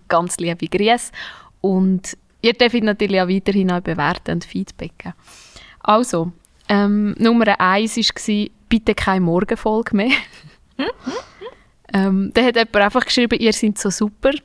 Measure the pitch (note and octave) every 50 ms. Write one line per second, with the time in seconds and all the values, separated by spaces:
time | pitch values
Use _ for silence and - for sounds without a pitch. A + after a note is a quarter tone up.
0 | _ - F#3 E3 F3 F3 - - F3 E3+ E3+ E3+ - F3+ - G3 G#3 A3 A#3 A#3+
1 | - - - - - - - - - - _ _ - G3 F#3+ F#3 F#3+ F#3+ F#3+ F#3
2 | - - - - _ _ _ - - A3+ A#3+ - B3 A#3 A#3+ A#3+ G#3+ G#3+ G3+ -
3 | G#3+ G3+ G3 F#3 F#3 F3+ F#3+ G3 - - G3+ G3+ F#3+ F#3 F3+ F3 F3+ - D#3+ -
4 | C#3+ D#3 F3+ - - - D#3+ E3+ - - - F#3 F#3+ - - - D#3+ E3 - -
5 | - F3 - _ _ - - - - - - - - - - _ - - G#3+ A3
6 | B3 - - E3+ E3 F3+ F3 - _ - _ _ _ - G#3 G3+ G3+ G3+ G#3 G#3
7 | G#3 G#3 - - A#3 A3+ A#3 A#3 A3+ G#3 G3 - F3+ F3+ F#3+ G3+ A3 A3 - A#3
8 | G#3+ - - - - - G#3+ G#3 G#3 - _ _ _ - - A3 - - G#3 -
9 | - G3+ F#3+ F#3+ F3+ E3+ E3 F3+ - - A#3 - - A3 A3 A3 A#3 - - G3
10 | G3+ B3+ C#4 - - - - - - D3+ - _ _ _ _ - C#4 G4+ C5 -
11 | - B3+ E4 B4 - - - - F#4+ A#4+ - _ _ _ _ _ _ - - G3
12 | F#3+ G3 F#3+ F#3+ G3 - - A3+ B3 B3 A#3+ A#3 A3+ A3+ - G#3 G3+ G#3 - B3+
13 | A#3+ - - B3+ A#3+ A3+ A#3+ G#3+ A3+ A3 G#3+ - - G#3+ G3+ - - G3+ F#3 -
14 | G#3+ G#3 - - - C4+ C#4 D4 _